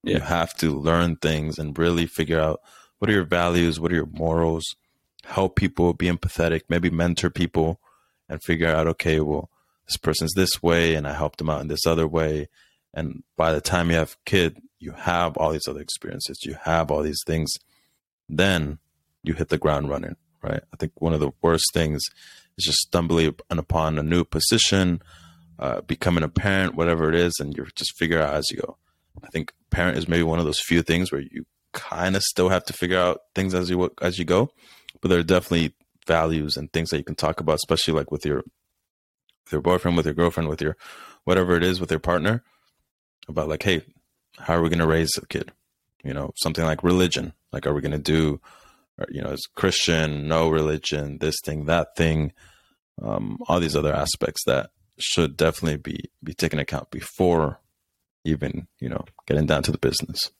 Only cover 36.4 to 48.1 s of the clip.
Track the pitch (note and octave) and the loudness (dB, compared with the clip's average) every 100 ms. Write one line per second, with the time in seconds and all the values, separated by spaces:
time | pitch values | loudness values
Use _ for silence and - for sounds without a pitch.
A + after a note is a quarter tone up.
36.4 | D2+ D2 D#2 D#2+ E2 D#2 C#2+ D#2 D#2 D#2+ | -2 -6 -4 -4 -2 -4 -4 -2 -2 0
37.4 | D#2+ D#2 - E2 - D#2 C#2 D2 D2 C#2+ | 0 -2 0 0 2 -2 -2 -4 -2 -4
38.4 | - _ _ _ _ _ _ _ _ _ | -4 _ _ _ _ _ _ _ _ _
39.4 | - D#2 D#2 F2+ F2 E2+ D#2 D2 E2+ - | -6 -2 2 2 2 0 0 2 0 2
40.4 | D#2+ D#2 D2+ - - - - - - F#2 | -4 -2 -4 -6 -14 -20 -20 -10 0 2
41.4 | F2+ F2 F2 F#2 E2+ D#2+ F2 F2 F2 A#2 | 4 4 2 0 -2 -2 0 0 2 -2
42.4 | _ _ _ _ _ _ _ _ - D#2 | _ _ _ _ _ _ _ _ -6 -4
43.4 | D2+ D#2 G#2 E2+ - _ _ _ _ - | -2 -2 0 0 -2 _ _ _ _ -12
44.4 | - E2+ E2 E2+ D#2+ D#2+ D#2+ - - - | 0 2 2 2 2 2 0 -4 -6 -8
45.4 | - _ _ _ _ _ - C#2 C#2 - | -8 _ _ _ _ _ -8 -6 -8 -4
46.4 | D#2+ D#2 E2 D#2+ F2 F#2 F2+ - F2+ - | -4 0 0 2 2 4 2 0 -6 -12
47.4 | _ C#2+ C#2 D2 D2 D2+ C#2+ | _ -6 -2 -2 -2 -2 2